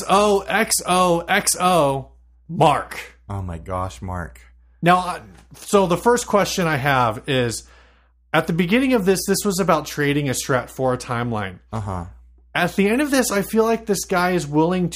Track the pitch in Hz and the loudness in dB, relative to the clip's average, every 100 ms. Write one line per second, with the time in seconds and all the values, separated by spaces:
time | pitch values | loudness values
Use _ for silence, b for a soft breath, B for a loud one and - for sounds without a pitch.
0 | 190 196 208 202 - 196 226 - - 180 | 2 4 4 2 0 -2 0 -2 0 2
1 | 180 170 - 190 - - 180 175 143 135 | 4 2 0 0 0 0 2 4 2 0
2 | 131 - _ _ - 165 156 127 - - | -6 -18 _ _ -8 2 4 2 -2 -12
3 | - - - 101 92 85 87 92 95 - | -16 -18 -10 -8 -8 -10 -6 -6 -6 -8
4 | 92 90 85 - - _ _ - 165 180 | -8 -8 -8 -12 -20 _ _ -2 2 2
5 | 180 175 110 - - - - 202 185 175 | 2 -8 -12 -20 -20 -20 0 2 4 2
6 | 233 240 - 202 180 - 165 147 143 131 | 2 2 2 0 0 -2 -2 0 2 2
7 | 120 110 - 131 120 107 - b b b | 2 0 -2 0 0 -4 -12 b b b
8 | b b _ 165 - 165 185 233 269 247 | b b _ -2 0 0 2 2 2 2
9 | 185 185 - 190 208 185 180 160 147 - | 2 0 0 -2 0 0 2 0 0 -2
10 | 143 143 143 120 - 127 107 - 131 123 | 0 0 0 -4 -2 -2 -2 -4 -2 -2
11 | - 120 120 107 95 90 - 110 101 90 | -4 -4 -4 -4 -6 -10 -10 -8 -6 -8
12 | 90 - - _ _ 151 175 - 196 240 | -10 -16 -20 _ _ -4 -2 0 0 0
13 | 294 262 226 202 196 220 220 226 226 190 | 0 0 0 -2 -2 0 2 0 -2 -4
14 | - 185 180 180 143 147 165 185 170 | -2 0 0 0 0 0 2 0 -2